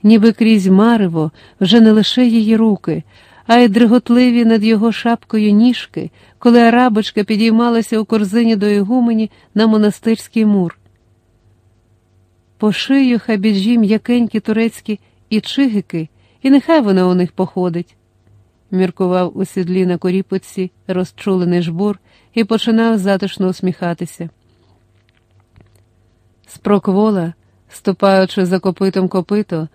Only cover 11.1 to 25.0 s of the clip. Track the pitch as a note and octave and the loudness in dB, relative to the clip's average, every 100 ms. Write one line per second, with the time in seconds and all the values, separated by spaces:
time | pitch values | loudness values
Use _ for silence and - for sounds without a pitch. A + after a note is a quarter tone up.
11.1 | _ _ _ _ _ _ _ _ _ _ | _ _ _ _ _ _ _ _ _ _
12.1 | _ _ _ _ _ G#3+ - - C4+ C4 | _ _ _ _ _ -4 -4 -2 0 2
13.1 | A#3+ - G#3+ G#3+ G3 G3+ A#3+ G3+ A3 A3+ | 0 -2 -2 0 0 0 0 0 0 -2
14.1 | A#3+ A3+ A3 - A3 A3+ - - G#3 _ | -2 -2 -4 -4 -2 -4 -6 -10 -10 _
15.1 | _ _ G#3+ - - C#4 G#3 - E3+ D#3 | _ _ -6 -4 -2 -2 -2 -6 -8 -10
16.1 | _ _ _ C4+ C#4 C#4 D#4+ G#3+ F#3 F#3 | _ _ _ 0 2 2 0 2 2 2
17.1 | F3+ F3+ - F#3 F#3+ F3+ E3 E3+ _ _ | 0 -2 -4 -6 -4 -6 -6 -10 _ _
18.1 | _ _ _ _ _ _ F#3 F#3 - F#3 | _ _ _ _ _ _ -2 -2 -2 -2
19.1 | F3+ F3+ - F#3 - F3 F#3 F3+ F3 F#3 | 0 -2 -4 -8 -6 -4 -2 -2 -2 -4
20.1 | F#3 F#3 F#3+ - - F#3 - - F#3 F#3 | -4 -4 -8 -8 -10 -10 -10 -8 -6 -6
21.1 | - - F#3 F3 F3 E3+ E3 G#3 G3 _ | -8 -4 -2 0 -2 -2 -4 -6 -6 _
22.1 | _ _ A#3 A3+ A3+ - A3+ A3+ A3+ F#3+ | _ _ -6 -2 -2 0 0 0 -2 -2
23.1 | G3 G3 - F#3 F3+ F3+ - F3 E3+ F3 | -2 -4 -4 -4 -4 -6 -6 -6 -8 -10
24.1 | - E3 - _ _ _ _ _ _ | -12 -16 -16 _ _ _ _ _ _